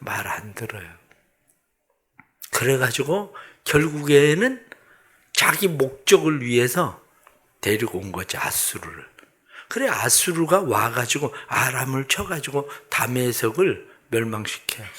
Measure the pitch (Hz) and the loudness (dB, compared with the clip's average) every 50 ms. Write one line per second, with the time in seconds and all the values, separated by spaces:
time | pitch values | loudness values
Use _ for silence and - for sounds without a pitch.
0 | - - - 98 98 - - - - 107 101 - 110 107 - 104 87 82 85 85 | -10 -8 -6 -6 -6 -6 -8 -8 -10 -12 -12 -10 -10 -10 -10 -12 -14 -16 -20 -20
1 | _ _ _ _ _ _ _ _ _ _ _ _ _ _ _ _ _ _ _ _ | _ _ _ _ _ _ _ _ _ _ _ _ _ _ _ _ _ _ _ _
2 | _ _ _ _ _ _ _ _ - - - - 117 127 135 131 131 123 117 - | _ _ _ _ _ _ _ _ -10 -6 -4 -2 0 2 2 2 2 0 0 -2
3 | 135 139 170 202 208 196 - - - - - _ - - - 151 156 160 147 151 | -2 -2 -2 -2 -4 -6 -12 -18 -20 -20 -20 _ -4 0 2 2 2 0 -2 -2
4 | 147 143 147 143 147 151 151 170 220 262 262 247 - - - - _ _ - _ | 2 6 8 8 8 8 6 4 2 2 0 -2 -8 -18 -20 -20 _ _ -20 _
5 | _ _ _ _ _ _ - - - - - - 208 185 165 139 135 131 - - | _ _ _ _ _ _ 0 2 2 2 2 2 0 0 2 0 0 -2 -2 -4
6 | - - 196 175 156 156 156 143 123 120 120 120 120 127 - 170 170 110 90 - | 2 4 4 4 6 2 0 0 0 2 4 4 4 4 2 0 -2 -2 -4 -8
7 | - _ _ _ _ _ _ _ _ _ _ _ - 98 104 107 113 110 - 92 | -16 _ _ _ _ _ _ _ _ _ _ _ -2 0 0 0 0 -4 -4 -6
8 | 95 98 92 90 90 - - - - - - - - - - 110 - 82 - - | -8 -8 -8 -8 -8 -8 -6 -6 -4 -4 -2 -2 -2 -2 -4 -6 -10 -14 -16 -18
9 | - - _ - - _ _ _ _ _ - - - - - 226 269 247 - - | -20 -20 _ -20 -20 _ _ _ _ _ -20 -18 -14 -8 -4 -2 -2 0 0 0
10 | 110 123 - - - 190 175 165 165 151 170 196 - 131 107 104 107 117 113 120 | 2 2 4 4 2 2 0 0 2 4 4 4 4 4 2 2 2 0 0 -2
11 | 123 120 - 143 147 120 - - - - 127 120 - 131 127 123 127 131 131 131 | -2 -2 -2 -2 -2 -4 -6 -8 -10 -4 -2 0 0 0 0 -2 -2 -2 -2 -4
12 | 135 135 - - 202 185 180 156 143 - 135 143 139 - - - - _ - - | -2 -2 -2 -4 -4 -4 -6 -6 -6 -4 -4 -4 -4 -4 -8 -18 -10 _ -4 -2
13 | - 120 123 127 127 123 117 - - 113 110 175 190 180 107 95 - - - - | -2 0 0 0 0 0 0 0 -2 -2 2 2 2 2 0 -2 -6 -16 -20 -20
14 | _ _ - 113 113 113 110 107 107 - - - - - - - 107 98 - | _ _ -2 0 0 0 -2 -4 -6 -6 -8 -8 -6 -8 -8 -8 -10 -12 -10